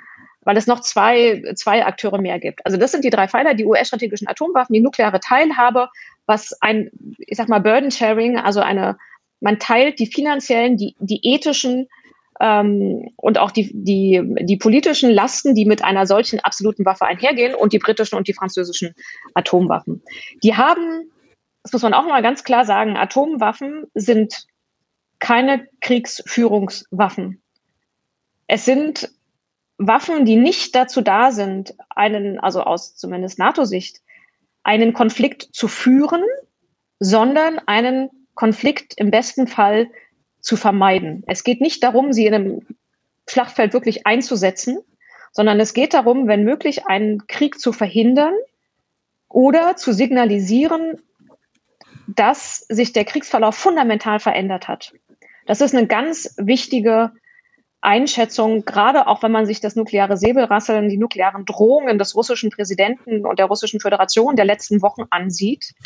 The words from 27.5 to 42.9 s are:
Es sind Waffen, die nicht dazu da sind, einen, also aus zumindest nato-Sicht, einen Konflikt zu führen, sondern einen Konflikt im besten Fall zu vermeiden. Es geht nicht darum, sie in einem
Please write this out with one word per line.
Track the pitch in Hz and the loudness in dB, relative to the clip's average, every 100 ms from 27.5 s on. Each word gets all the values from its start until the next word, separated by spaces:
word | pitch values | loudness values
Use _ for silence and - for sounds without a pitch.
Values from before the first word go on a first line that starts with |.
| _ _ _ _ _ _ _ _ _ - | _ _ _ _ _ _ _ _ _ -4
Es | 220 | -2
sind | 240 269 311 302 - _ _ _ _ _ _ - | 2 0 0 -6 -10 _ _ _ _ _ _ -6
Waffen, | 202 233 - 320 | 0 0 0 0
die | 226 220 | 4 4
nicht | 285 392 - 254 | 4 0 0 0
dazu | 254 262 | 0 0
da | 208 202 262 | 0 2 2
sind, | 214 196 190 196 - - | 0 -6 -6 -10 -16 -10
einen, | - 208 208 202 190 | -2 -2 -2 -6 -4
also | 185 180 | -4 -2
aus | - 175 - | -2 -4 -6
zumindest | - 180 180 185 - | -16 -12 -8 -8 -2
nato-Sicht, | 190 - 233 185 - - _ _ _ _ _ _ | -2 0 -2 -4 -8 -18 _ _ _ _ _ _
einen | - 214 226 | 0 2 2
Konflikt | 233 233 - 277 - - | 2 0 0 -2 -4 -18
zu | - 220 | -6 -6
führen, | - 254 269 294 339 415 539 - _ _ _ _ - | -2 2 4 2 0 -2 -6 -12 _ _ _ _ -6
sondern | 190 214 240 294 330 320 - | 2 2 4 2 0 -2 -2
einen | 208 247 262 269 _ _ | 0 0 -2 -6 _ _
Konflikt | - 220 214 277 294 - - | -2 0 0 -2 -4 -8 -4
im | 208 | 0
besten | 220 247 - 254 | 0 0 -4 -2
Fall | - 202 214 240 - _ _ _ _ | 2 2 2 -2 -6 _ _ _ _
zu | - 214 | -4 -2
vermeiden. | 214 196 190 190 165 170 - | 0 2 2 2 -2 -10 -8
Es | - | -6
geht | - 240 | -2 0
nicht | 311 - | -2 0
darum, | 247 233 285 | 0 2 2
sie | 226 214 | 2 2
in | |
einem | 208 196 - - - _ | 2 -2 -8 -14 -20 _